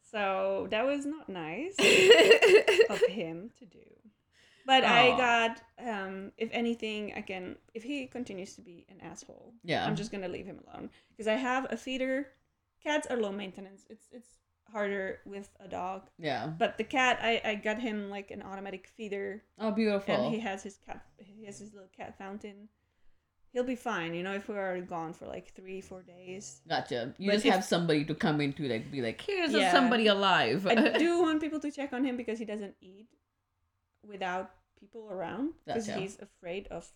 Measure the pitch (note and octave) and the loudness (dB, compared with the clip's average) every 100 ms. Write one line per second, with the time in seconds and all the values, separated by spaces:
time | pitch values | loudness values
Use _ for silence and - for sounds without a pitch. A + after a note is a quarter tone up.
0 | _ G#3+ G3 F#3+ F#3+ G3 F#3+ G#3+ C4 C#4+ | _ -2 0 0 0 0 -2 0 0 0
1 | C#4 D#4 - F#3 D#3 F3+ E4+ G4+ - - | -4 -8 -8 -8 -8 -6 -6 2 6 8
2 | F#4+ G#4+ F#4+ A#4 G#4+ G4 - F#4 A4+ G3 | 10 10 10 8 8 8 6 4 4 4
3 | A#4 G3 E3 E3 A3 _ A3 - - - | 0 0 -6 -8 -14 _ -20 -20 -20 -20
4 | - _ _ _ _ _ C4 C4 A#3 A#3+ | -20 _ _ _ _ _ 4 6 8 8
5 | B3 B3 B3 A#3 A3+ A#3+ - - A#3+ G#3 | 8 6 4 4 2 -2 -16 -12 -6 -4
6 | F#3+ F#3+ G3 - A3+ - A#3 A#3 A3 G#3+ | -6 -8 -10 -8 -4 -2 -2 -2 -4 -6
7 | G#3 - G#3+ F#3+ F3+ - _ A3+ A3+ C#4+ | -8 -10 -10 -10 -10 -14 _ -14 -8 -8
8 | B3+ B3 B3 F#3+ F#3+ - F#3 E3+ - F#3+ | -8 -10 -10 -10 -12 -16 -20 -20 -20 -18
9 | E3+ - - - - - E3+ C#3 - - | -16 -16 -18 -20 -20 -18 -4 -2 0 -2
10 | G#3+ G3+ F3+ - F#3+ D3+ - - G#3+ _ | -4 -8 -8 -8 -12 -16 -16 -14 -14 _
11 | _ - G#3+ A3+ B3+ B3+ C4+ A3+ - C4 | _ -6 -2 0 0 -2 -2 -8 -6 -4
12 | C4 C4 C#4 _ _ _ _ _ D4+ D4+ | -2 -2 -4 _ _ _ _ _ -2 -2
13 | D4+ B3 G3+ G3 G3 F3+ F#3+ G3 _ A3 | -2 -2 -2 -4 -10 -12 -18 -20 _ -20
14 | _ B3 _ _ _ _ _ G#3+ G3+ G3+ | _ -20 _ _ _ _ _ -4 -2 -2
15 | F#3+ - G3+ G3 G3+ _ G3 F3+ F3+ F#3+ | -4 -8 -12 -14 -14 _ -12 -8 -6 -8
16 | - - D#3+ B2+ C3 D#3+ G#3 - A3 C4 | -14 -8 -4 -4 -4 -2 -2 -2 -2 2
17 | B3+ A#3+ A3+ A3+ - G#3 G#3+ G#3+ A#3+ G#3+ | 2 2 0 0 0 -2 -2 -2 -2 -4
18 | G3+ G3+ G3+ G3+ F#3+ F#3+ G3 F#3+ - - | -6 -10 -10 -12 -12 -10 -10 -12 -16 -14
19 | G#3+ G3 G3 G3+ _ _ A3 G3+ A3 G3+ | -8 -6 -6 -10 _ _ -2 2 2 2
20 | G3+ - B3 A3+ A3 G3 G3+ - - A#3 | 2 0 0 -2 -4 -8 -10 -18 -16 -16
21 | - _ G3 G3+ G#3+ G3+ G#3 G3+ F#3+ - | -16 _ -20 -20 -18 -16 -18 -20 -20 -16
22 | G3 - G3 G3+ G#3 G3+ G#3+ _ _ _ | -16 -12 -12 -12 -14 -16 -20 _ _ _
23 | - _ _ _ _ B3 B3+ A#3+ A#3+ G3+ | -20 _ _ _ _ -4 -2 -2 -4 -4
24 | E3 E3+ F#3 G3 G#3 G#3 F#3+ F3+ F3+ F3 | -2 -4 -4 -6 -6 -4 -4 -4 -6 -6
25 | D#3+ F3 - - - - F#3+ F#3+ F#3+ F#3 | -6 -10 -12 -12 -14 -20 -14 -14 -14 -18
26 | F3+ F3 F#3 F#3 G#3 - - C#3+ - B2 | -18 -20 -14 -14 -14 -18 -4 -4 -2 -6
27 | B2 - G3 G#3 A3 F#3+ G3+ F3 E3+ D3+ | -6 -4 0 2 4 2 2 0 2 0
28 | D3+ D3+ - D3+ C#3+ C#3 C#3+ A#2 C#3 C#3 | 0 -2 0 2 0 -2 -4 -4 -4 -4
29 | A#2 - - G4 E4 - F#3+ F4 B3 A#3 | -4 -4 -6 -2 2 2 6 6 6 4
30 | G#3+ G3 G3 E3+ A#2+ D3+ F#3+ A3+ D4+ - | 4 4 4 4 4 0 2 4 4 4
31 | E4 F4 E4 D#4 D#4 D4+ D4 C#4+ C4+ B3 | 2 4 2 2 -2 -4 -6 -6 -8 -2
32 | C4+ B3 A#3 A3 A3 G#3+ G3 - F#3+ G3 | -2 -2 -6 -6 -6 -8 -10 -14 -20 -20
33 | A3+ _ _ _ _ _ _ _ _ _ | -20 _ _ _ _ _ _ _ _ _
34 | G#3 G3+ F#3+ F#3 G3+ _ _ _ G3+ A#3 | -16 -6 -4 -4 -6 _ _ _ -20 -18
35 | G#3+ F#3 E3 G3+ D4 - - A#3 G#3+ G3+ | -12 -8 -6 -4 -6 -6 -6 -6 -4 -6
36 | F#3+ G3+ G3+ _ F3 F3+ D#3 E3+ E3+ | -8 -10 -20 _ -10 -10 -10 -14 -14